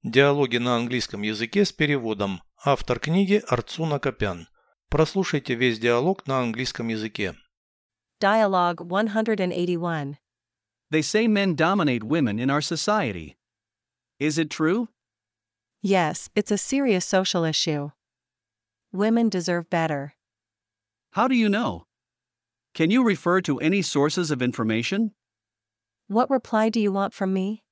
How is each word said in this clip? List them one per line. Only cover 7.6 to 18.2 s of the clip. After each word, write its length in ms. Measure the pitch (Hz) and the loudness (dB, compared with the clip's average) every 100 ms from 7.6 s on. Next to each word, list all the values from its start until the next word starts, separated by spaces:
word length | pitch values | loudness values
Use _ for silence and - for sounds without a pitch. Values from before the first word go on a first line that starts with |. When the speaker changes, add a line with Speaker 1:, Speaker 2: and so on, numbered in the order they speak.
| _ _ _ _ _ _ | _ _ _ _ _ _
Speaker 2:
Dialogue 580 | 196 220 208 185 175 170 | 2 2 2 2 0 -2
one 280 | 175 190 220 | -4 -2 0
hundred 340 | 214 220 214 | 0 -2 0
and 100 | 180 | -2
eighty-one. 680 | 175 180 175 175 160 143 147 _ _ _ _ _ _ _ | -2 -2 -2 -4 -4 -8 -12 _ _ _ _ _ _ _
Speaker 3:
They 120 | 156 | 0
say 260 | 147 214 226 | 2 2 2
men 260 | 208 196 | 2 2
dominate 520 | 156 160 196 151 123 107 | 2 2 4 2 0 0
women 340 | 165 123 104 | 0 2 0
in 100 | 131 | 0
our 120 | 143 | 0
society. 760 | - 165 - 214 139 92 78 _ _ _ _ _ _ _ _ _ | -2 -4 0 0 -2 -6 -12 _ _ _ _ _ _ _ _ _
Is 180 | 147 151 | -2 0
it 120 | 156 | -4
true? 380 | - 156 208 233 _ _ _ _ _ _ _ _ _ | 0 0 0 -4 _ _ _ _ _ _ _ _ _
Speaker 2:
Yes, 480 | 190 190 156 170 - | 0 2 2 -2 -4
it's 160 | - - | -4 -2
a 80 | 202 | -2
serious 480 | - 269 269 185 - | 0 0 2 0 2
social 380 | 190 185 175 | 0 0 0
issue. 480 | 160 156 - 147 143 _ _ _ | 0 0 -2 -4 -6 _ _ _